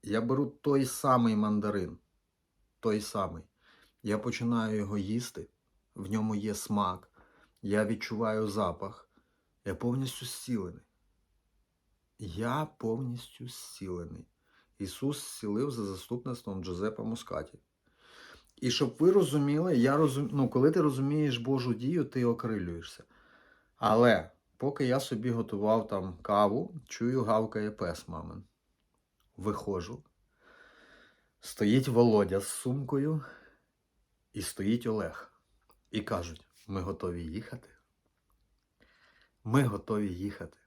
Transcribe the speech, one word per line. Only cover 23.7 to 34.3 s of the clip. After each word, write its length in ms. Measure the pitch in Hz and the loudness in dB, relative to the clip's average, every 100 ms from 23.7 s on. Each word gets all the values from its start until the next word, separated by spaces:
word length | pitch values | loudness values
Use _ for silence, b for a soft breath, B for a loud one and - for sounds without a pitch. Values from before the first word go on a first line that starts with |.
| b | b
Але 540 | 113 110 120 98 82 _ _ _ | 4 6 8 6 0 _ _ _
поки 280 | 135 143 127 | -4 0 2
я 140 | 131 | 2
собі 320 | - 110 120 | 0 -4 -2
готував 560 | 117 107 101 104 110 107 | -2 -2 0 4 4 2
там 300 | 101 92 85 | -4 -4 -8
каву, 600 | - 101 104 113 180 160 - | 0 4 4 4 -4 -10 -14
чую, 360 | - 117 131 | -4 0 0
гавкає 480 | 110 110 110 107 107 | 2 2 2 -2 -4
пес 360 | 107 87 82 - | -4 -6 -6 -8
мамин. 360 | 82 80 78 - _ _ _ _ _ _ _ _ - | -10 -10 -14 -16 _ _ _ _ _ _ _ _ -6
Виходжу. 680 | 95 104 - 95 85 62 - _ _ b b b b b b b b b b b | -4 -4 -4 -4 -6 -12 -16 _ _ b b b b b b b b b b b
Стоїть 480 | - - 104 123 131 | -16 0 4 4 4
Володя 520 | 117 120 107 101 95 | 6 8 6 4 0
з 80 | 98 | -2
сумкою 800 | - 127 135 135 143 143 160 135 B B B B _ _ _ _ _ _ | -6 -4 -4 -2 0 0 -2 -4 B B B B _ _ _ _ _ _